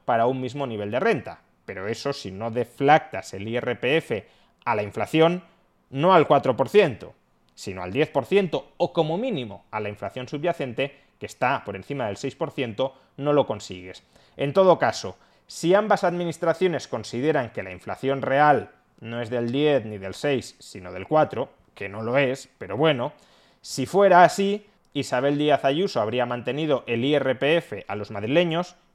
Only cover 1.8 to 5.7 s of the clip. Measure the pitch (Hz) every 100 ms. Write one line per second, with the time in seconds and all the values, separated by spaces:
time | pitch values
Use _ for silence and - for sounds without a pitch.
1.8 | 98 117 143 139 98 95 117 113 120 -
2.8 | 139 156 - 95 - 95 104 117 123 117
3.8 | 123 160 - 110 - _ _ _ - 110
4.8 | 104 117 123 160 165 180 - _ _